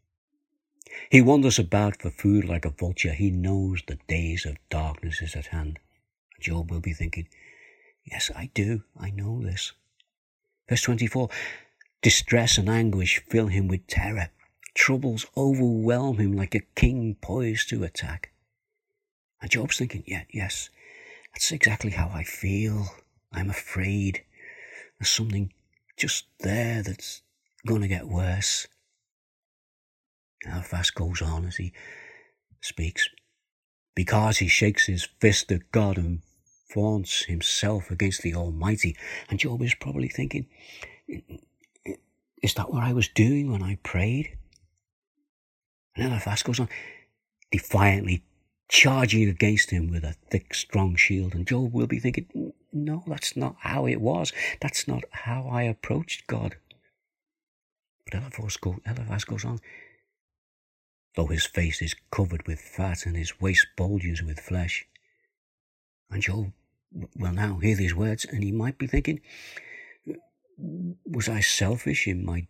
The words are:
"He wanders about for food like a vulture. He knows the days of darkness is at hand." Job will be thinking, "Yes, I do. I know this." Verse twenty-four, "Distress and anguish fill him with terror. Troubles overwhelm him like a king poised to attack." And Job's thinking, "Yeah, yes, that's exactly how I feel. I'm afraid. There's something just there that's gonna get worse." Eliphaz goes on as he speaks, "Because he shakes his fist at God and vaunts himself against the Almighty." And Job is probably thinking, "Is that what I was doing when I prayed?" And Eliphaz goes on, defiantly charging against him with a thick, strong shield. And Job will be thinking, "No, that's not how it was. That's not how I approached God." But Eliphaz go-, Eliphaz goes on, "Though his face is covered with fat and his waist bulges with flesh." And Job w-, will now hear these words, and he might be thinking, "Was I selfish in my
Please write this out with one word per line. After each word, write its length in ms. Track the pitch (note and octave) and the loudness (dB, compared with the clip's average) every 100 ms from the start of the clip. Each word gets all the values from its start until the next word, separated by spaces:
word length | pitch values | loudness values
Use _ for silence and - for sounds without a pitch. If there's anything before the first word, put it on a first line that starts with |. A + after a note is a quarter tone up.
| _ _ _ _ _ _ _ _ - - - | _ _ _ _ _ _ _ _ -18 -16 6
"He 120 | C3 | 8
wanders 360 | B2 C#3+ C3+ - | 10 8 6 4
about 440 | F2 G2+ G#2 - | 4 4 2 0
for 100 | E2+ | -6
food 320 | - G2+ G#2 | 0 4 4
like 220 | F2+ E2+ E2 | 2 -2 -4
a 60 | |
vulture. 420 | - F2 F2 F2 | -4 -4 -2 -2
He 180 | D#2 G2 | 2 0
knows 500 | F#2 F2 G2 F#2+ F#2 - | 2 0 0 0 -2 -6
the 120 | - - | -10 -4
days 380 | E2 E2 F2 D#2+ | -2 -2 -2 -6
of 120 | D2 - | -8 -6
darkness 520 | D#2+ D#2+ D#2 E2 - | -4 -4 -4 -6 -6
is 140 | D#2+ D2 | -6 -8
at 120 | C#2+ | -8
hand." 320 | E2 D#2 D#2 _ _ _ _ _ - | -6 -6 -8 _ _ _ _ _ -10
Job 280 | - E2 E2 | -6 -4 -4
will 120 | E2+ | -4
be 120 | F2 | -4
thinking, 360 | D#2+ D#2+ E2+ E2 _ - - - _ _ _ | -4 -4 -4 -10 _ -20 -20 -20 _ _ _
"Yes, 260 | - - - D#2 | -12 -6 -6 -6
I 120 | A2 | -6
do. 360 | - G2+ A2+ - - | -2 0 0 -6 -12
I 120 | G2 | -8
know 300 | G2 G2+ A#2 | -6 -4 -4
this." 300 | G#2 F#2 - - _ _ _ _ _ _ _ _ - | -4 -4 -6 -12 _ _ _ _ _ _ _ _ -2
Verse 140 | B2 | 0
twenty-four, 480 | - A#2 A#2 C3 B2 - - - - _ _ _ | 2 2 2 0 -2 -4 -10 -12 -20 _ _ _
"Distress 560 | A2+ - - A#2+ A2+ - | 4 6 6 4 6 4
and 100 | G2 | 4
anguish 520 | A2+ A2+ F#2+ F2+ - - | 4 4 2 2 0 2
fill 180 | A2+ G#2 | 2 4
him 220 | G2 F#2+ | 2 2
with 180 | F#2 - | 0 -2
terror. 440 | - F2 G#2+ F2 _ _ _ - | 0 0 0 -6 _ _ _ -6
Troubles 520 | - - C3 C3+ A2+ - - | 2 4 4 0 -4 -4 0
overwhelm 800 | C#3 C3+ B2 A2+ A2 A#2+ C3+ A2 | 2 4 4 4 4 2 2 2
him 160 | G2+ | 2
like 220 | G2 F#2+ G#2 | 2 0 -2
a 100 | - - | -2 4
king 400 | A#2+ B2+ A2+ G2+ | 4 4 -2 -4
poised 540 | - A2 A#2+ A2 - | -4 -2 -2 -2 -2
to 140 | A#2 | -2
attack." 480 | F#2+ - - F2 - _ _ _ _ _ _ _ _ _ _ _ | -4 -6 -8 -8 -12 _ _ _ _ _ _ _ _ _ _ _
And 100 | - | -6
Job's 260 | A#2 C#3+ - | -4 -4 -4
thinking, 260 | B2+ F#2+ - | -4 -6 -8
"Yeah, 160 | - - | -10 -8
yes, 400 | G#2 F#2+ - - _ - - - - - | -6 -6 -6 -12 _ -20 -20 -20 -20 -18
that's 180 | - - | -4 -2
exactly 400 | D#3 A2+ G#2 G#2+ | 2 2 2 -2
how 180 | F2+ E2+ | -2 -4
I 140 | E2+ | -4
feel. 640 | D#2 - F#2 G2 G#2+ G#2+ G2 - _ _ _ | -8 -6 -2 0 0 -2 -4 -10 _ _ _
I'm 180 | F#2 F#2+ | -6 -4
afraid. 760 | F#2 - F#2 F#2+ G2+ G2 F#2 - _ - - - - - - | -6 -6 -4 -2 0 0 -4 -10 _ -20 -20 -20 -20 -20 -6
There's 120 | - | 0
something 440 | - A2+ G2+ G2 - _ _ _ - | 0 0 -2 -2 -6 _ _ _ -6
just 300 | - - - - | -2 -4 -6 -6
there 420 | F#2+ G#2+ A#2 A2+ | -2 0 0 -2
that's 400 | F#2+ F2+ - - _ _ _ _ A2 | -4 -8 -10 -16 _ _ _ _ -2
gonna 200 | A2 G2 | 0 2
get 200 | F#2 - | -2 -2
worse." 600 | F2+ F#2 F#2+ - - - _ _ _ _ _ _ _ _ _ _ _ _ _ _ _ _ - | 0 0 0 0 -2 -6 _ _ _ _ _ _ _ _ _ _ _ _ _ _ _ _ -18
Eliphaz 460 | - F2 F2 F2 F2 | -10 -8 -6 -2 -2
goes 320 | - F2 F2 | -2 -4 -2
on 240 | E2 D#2+ F2+ | -4 -2 -4
as 120 | - | -6
he 140 | F2+ - - - - - _ _ _ _ | -8 -10 -20 -20 -20 -20 _ _ _ _
speaks, 480 | - - E2 - - - _ _ _ _ _ _ _ | -12 -4 -4 0 -2 -4 _ _ _ _ _ _ _
"Because 460 | - F2+ A2 A2 G2+ | -2 2 4 4 2
he 80 | F#2 | 2
shakes 400 | - G#2 G#2 - | 4 4 4 2
his 160 | F2+ - - | 0 -4 4
fist 320 | A2 G2 - | 4 4 2
at 200 | F2+ - | -2 0
God 260 | A2+ G#2 F#2 | 2 2 2
and 240 | E2+ E2+ - _ _ _ - | 0 -2 -6 _ _ _ -8
vaunts 520 | G#2+ G#2+ G#2+ F2+ - - | -2 0 0 0 -4 -2
himself 680 | E2+ - - G#2 G#2 F2 | -2 -2 0 0 0 -2
against 300 | F2 G2 F#2+ | 0 0 0
the 120 | F2 | -2
Almighty." 600 | E2+ F2 D#2+ F2+ A2 F2 - - - - | -2 -4 -2 0 0 0 -4 -10 -12 -6
And 100 | G2+ | -2
Job 220 | D3 A#2+ | -2 0
is 140 | B2 - | -2 -2
probably 320 | C#3 C#3 B2+ | -4 -4 -4
thinking, 400 | - B2+ - B2 _ - - - - - - - - - _ _ _ - - _ _ _ _ | -2 -4 -4 -8 _ -20 -18 -20 -18 -14 -14 -14 -18 -20 _ _ _ -12 -12 _ _ _ _
"Is 120 | A2+ - | -2 0
that 160 | G#2 | -2
what 120 | B2+ | 0
I 100 | A#2+ | 2
was 140 | B2 G#2+ | 2 2
doing 440 | - A2+ C#3+ C#3+ | 6 6 6 2
when 100 | G#2 | 0
I 140 | F#2 G2+ | -2 -4
prayed?" 640 | - F2+ G2+ C3 D3+ - - _ _ _ _ _ _ _ _ _ _ _ _ _ _ - | -2 0 2 0 -4 -10 -18 _ _ _ _ _ _ _ _ _ _ _ _ _ _ -4
And 120 | B2+ | -2
Eliphaz 340 | A2+ G2+ G#2 | -2 -2 -2
goes 180 | - A#2 | -2 -2
on, 100 | B2 - - - _ _ _ _ - | -2 -6 -18 -20 _ _ _ _ -6
defiantly 720 | F#2+ - G2+ G2+ G2 G2 F2+ - _ _ _ - | -4 2 6 6 6 2 -2 -4 _ _ _ 4
charging 580 | - C#3 C3+ B2 A2 G#2 | 6 8 6 4 6 4
against 420 | F2 G#2 G#2+ - | 4 4 4 2
him 200 | F2+ E2+ | 2 0
with 160 | E2+ D#2 | -2 -4
a 80 | |
thick, 420 | E2 - F#2+ - - | -8 -2 -2 -2 -8
strong 400 | - G#2 F#2+ F2 | -2 2 2 4
shield. 400 | - F#2+ F#2 F2 | 4 2 0 -2
And 100 | F2+ | 0
Job 280 | B2+ B2+ | 0 0
will 140 | A#2 A#2 | 0 0
be 120 | A#2+ | 0
thinking, 540 | B2 - - - - - _ | 0 -2 -4 -6 -8 -10 _
"No, 320 | D3+ D3 D#3+ E3+ | -4 -4 -4 -6
that's 300 | C#3+ - C3+ | -6 -6 -4
not 220 | B2+ - | -6 -4
how 260 | - C#3 B2+ | -4 -2 0
it 140 | A#2+ | 0
was. 320 | A2+ E3+ D#3 - - - | 0 0 -2 -4 -6 -4
That's 260 | - - - | -4 -4 -4
not 160 | B2 - | -4 -6
how 380 | - A#2 B2 C3 | -10 -6 -6 -4
I 140 | A#2+ | -2
approached 600 | A#2+ A2 - C3 E3+ - - | -2 -4 -4 -4 -4 -8 -6
God." 320 | A#2+ G#2+ - _ _ _ _ _ _ _ _ _ _ _ _ _ _ - | -4 -6 -8 _ _ _ _ _ _ _ _ _ _ _ _ _ _ -10
But 100 | G2+ | -10
Eliphaz 400 | C3 A#2 G#2+ - | -8 -10 -8 -6
go-, 260 | F#2+ F#2 - | -6 -6 -6
Eliphaz 400 | A#2+ A2 G#2+ - | -6 -4 -6 -6
goes 180 | G#2+ | -6
on, 160 | A#2+ A#2 - - - _ _ _ _ _ _ _ _ _ _ _ _ - | -6 -8 -10 -20 -20 _ _ _ _ _ _ _ _ _ _ _ _ -2
"Though 120 | D#2 | -2
his 180 | D#2+ - | 0 -2
face 360 | - E2 - | 0 0 0
is 160 | E2 - - | -6 -8 -8
covered 380 | - F#2 E2+ - | -2 -2 -2 -6
with 140 | E2 | -8
fat 440 | - - F#2 F2 F2+ | -8 -6 -4 -4 -4
and 120 | E2+ | -4
his 240 | E2 - | -4 -2
waist 260 | F#2+ F#2 - - | 0 2 2 0
bulges 480 | F#2 G2+ F2 E2 | -2 0 -2 -4
with 160 | D#2+ D#2 | -6 -8
flesh." 480 | - F2+ F2 - - _ _ _ _ _ _ _ _ _ _ _ - | -4 -2 -2 -4 -10 _ _ _ _ _ _ _ _ _ _ _ -10
And 140 | G2 | -4
Job 300 | G2 G2+ G2 - _ _ _ | -2 -2 -4 -8 _ _ _
w-, 160 | - F2+ - | -14 -12 -6
will 160 | F2+ | -2
now 260 | F2+ G#2 F#2 | 0 -2 2
hear 160 | G2+ G2+ | 2 2
these 180 | F2+ | 2
words, 300 | E2+ G#2+ A2 | 0 0 -2
and 180 | - A2 | -4 -4
he 120 | G2+ | -2
might 240 | A2 A#2 C3+ | -2 -2 -4
be 100 | C3 | -2
thinking, 320 | C3+ D3 D#3+ - - - - - - - - - - _ _ _ - | 0 0 -4 -8 -20 -18 -18 -18 -20 -20 -18 -14 -14 _ _ _ -14
"Was 680 | E3+ E3 F3 F3+ - C#3 - | -12 -8 -10 -10 -8 -4 -2
I 140 | G#2+ | 0
selfish 680 | G2+ - F#2+ A#2+ C#3+ C#3+ - | 0 2 0 0 -2 -2 0
in 160 | F2+ | -2
my 240 | F#2 F2 E2+ | -2 -4 -4